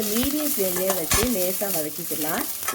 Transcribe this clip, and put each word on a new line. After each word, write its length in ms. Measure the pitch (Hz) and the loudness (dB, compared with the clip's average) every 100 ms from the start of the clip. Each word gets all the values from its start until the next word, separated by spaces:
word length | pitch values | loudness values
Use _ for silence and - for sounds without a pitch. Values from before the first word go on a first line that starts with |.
| 214 | 4
மீடியம் 400 | 220 262 294 302 | 2 2 0 0
ஃப்ளேம்லயே 400 | 240 190 180 185 190 | 0 0 2 2 0
வச்சு 220 | 160 - 240 220 | 2 2 2 2
லேசா 320 | 180 190 202 180 | 2 0 0 0
வதக்கிக்கலாம். 680 | 151 - 165 156 156 185 302 - - | -2 -4 -6 -4 -2 -2 -2 -4 -2